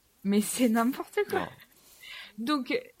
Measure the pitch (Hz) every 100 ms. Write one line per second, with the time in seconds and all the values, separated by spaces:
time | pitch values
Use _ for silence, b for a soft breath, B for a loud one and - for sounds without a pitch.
0 | _ _ 190 202 208 - 247 233 233 285
1 | 339 - 415 381 - - - _ B B
2 | B B B B 233 294 247 285 - -